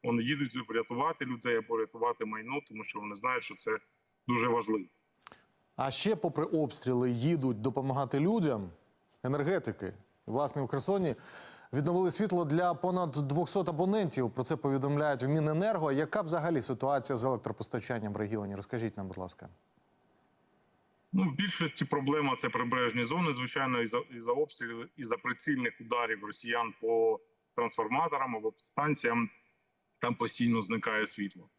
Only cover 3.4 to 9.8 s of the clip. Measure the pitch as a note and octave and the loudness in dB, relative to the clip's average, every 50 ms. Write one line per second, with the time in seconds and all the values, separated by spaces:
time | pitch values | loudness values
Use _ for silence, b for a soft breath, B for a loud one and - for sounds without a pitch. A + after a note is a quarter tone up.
3.4 | - - G#2+ - - A2+ A2 G#2+ _ _ _ _ _ _ _ _ _ - B2 A#2+ | -4 -8 -12 -8 -4 -4 -4 -4 _ _ _ _ _ _ _ _ _ -2 0 0
4.4 | A2+ B2 A#2 A#2 A2+ G#2+ A2 G#2 F2+ - _ _ _ _ _ B B B B B | 2 2 0 0 0 0 -2 -2 -2 -8 _ _ _ _ _ B B B B B
5.4 | B B _ _ _ _ _ - B2+ C3+ C3 - - G3 A3 E3+ - F3 C3 - | B B _ _ _ _ _ -4 -4 -2 -2 0 2 2 2 2 0 -2 0 0
6.4 | D#3 - - D#3+ D3+ B2+ - - - B2+ B2+ B2 B2+ B2 A#2+ A#2 A#2+ D#3 E3+ E3 | -2 0 2 2 2 0 -2 -4 0 2 2 4 4 4 2 2 2 2 2 4
7.4 | C3 C3 A#2 G#2 A2 C3 A2 C#3 C3 C3+ C3 C3+ C#3 A#2+ - C#3 D3+ F3+ A3 A#3 | 2 0 0 0 -2 0 0 0 0 0 0 0 0 0 2 2 4 4 4 4
8.4 | F3 D3+ B2+ G#2+ G2 F2+ E2 - _ _ _ _ _ _ _ _ - B2+ C#3 D3 | 4 2 2 0 -2 -6 -10 -16 _ _ _ _ _ _ _ _ -4 -2 0 0
9.4 | C#3 D#3 G3 F3 - - G2+ - | 2 2 2 0 0 -2 -6 -4